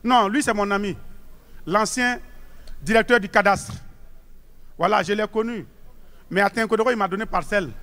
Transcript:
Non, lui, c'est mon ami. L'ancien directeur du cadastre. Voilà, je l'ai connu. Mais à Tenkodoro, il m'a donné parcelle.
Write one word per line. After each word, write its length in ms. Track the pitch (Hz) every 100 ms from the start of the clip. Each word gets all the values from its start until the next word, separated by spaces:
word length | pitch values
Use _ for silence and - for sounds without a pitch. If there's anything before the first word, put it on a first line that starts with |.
Non, 240 | 233 254 196
lui, 160 | 254
c'est 100 | 269
mon 160 | 208 202
ami. 260 | 196 202 151 - - - - - -
L'ancien 540 | - 202 208 254 247 240 - - - - - -
directeur 380 | 156 220 214 240
du 80 | 190
cadastre. 460 | 220 202 190 - - - - - - - - - - - -
Voilà, 240 | 175 208
je 80 | 170
l'ai 160 | 208 214
connu. 380 | 220 226 226 139 - - - - - -
Mais 100 | 175
à 120 | 202
Tenkodoro, 400 | 226 220 185 220
il 60 | 233
m'a 100 | 190
donné 180 | 190
parcelle. 460 | 226 180 - 208 151 -